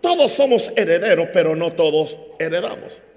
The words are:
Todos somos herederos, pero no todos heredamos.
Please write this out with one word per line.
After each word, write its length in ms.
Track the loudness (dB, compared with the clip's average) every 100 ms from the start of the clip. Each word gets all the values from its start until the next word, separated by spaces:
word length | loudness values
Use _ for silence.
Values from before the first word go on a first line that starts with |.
Todos 320 | 0 2 2
somos 400 | 2 2 2 0 -2
herederos, 520 | 0 0 2 0 2
pero 220 | 0 0
no 180 | 0 -4
todos 460 | 0 0 2 -2 -8 -16 -8
heredamos. 640 | -6 -4 -6 -10 -14 -18 -20